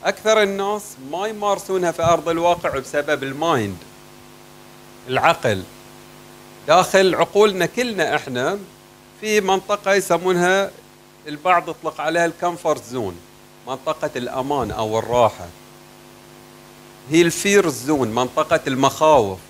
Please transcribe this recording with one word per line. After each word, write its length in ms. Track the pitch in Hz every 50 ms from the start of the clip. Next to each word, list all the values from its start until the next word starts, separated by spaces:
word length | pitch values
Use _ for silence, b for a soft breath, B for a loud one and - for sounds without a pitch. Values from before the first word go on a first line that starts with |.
| -
أكثر 400 | 165 196 - - 214 220 220 214
الناس 380 | 196 196 196 196 196 208 214 208 - - - 135 135
ما 160 | 151 170 196 220
يمارسونها 640 | 220 208 208 202 196 196 - - 190 190 180 170
في 120 | 160 - 165
أرض 260 | 165 170 156 151 170
الواقع 400 | 165 165 170 175 175 165 - 170
بسبب 540 | 135 135 127 - - 147 143 147 151 135 135
المايند، 540 | 139 135 139 160 165 165 127 110 101 95 87 - - - - - - - - - - - - - - - - - - - - - - - - - 127
العقل. 560 | 127 131 127 156 170 - - 127 104 95 90 - - - - - - - - - - - - - - - - - - - - -
داخل 480 | 156 180 180 175 - 190 190 190 160
عقولنا 500 | 120 - - - 202 208 214 190 185 175
كلنا 500 | 165 - - 247 247 220 185 160 139 135
إحنا 440 | 151 - 139 127 123 127 151 190 208 196 - - - - - - - - - - -
في 200 | - 214 214 214
منطقة 520 | 190 190 196 190 185 - 208 202 - 196 196
يسمونها، 760 | 202 190 - 180 170 170 185 185 175 175 180 185 196 196 - - - - - - - - - - - - 151
البعض 420 | 147 147 147 185 180 175 170 175
يطلق 320 | 156 - - 156 151 -
عليها 240 | 147 156 165 170 170
الكمفورت 580 | 170 165 - - 175 175 - - 165 151 131 101
زون، 320 | 110 120 131 113 95 87 85 85 - - - - - - - - -
منطقة 420 | 131 131 - - 156 - - 151 -
الأمان 560 | 131 123 123 - 131 131 139 143 143 117 107
أو 280 | - 110 110 110 107 110
الراحة. 480 | 113 - 117 123 120 107 - - 90 87 - - - - - - - - - - - - - - - - - - - - - - - - - - - - - - - 127
هي 100 | 147 165
الفير 480 | 175 170 160 - - 202 202 202 190 170
زون، 380 | 135 117 120 135 156 143 127 110
منطقة 540 | 107 117 127 123 - - 151 - 170 156 - 147
المخاوف. 720 | 135 123 135 135 - - 156 156 156 139 110 98 95 90 - -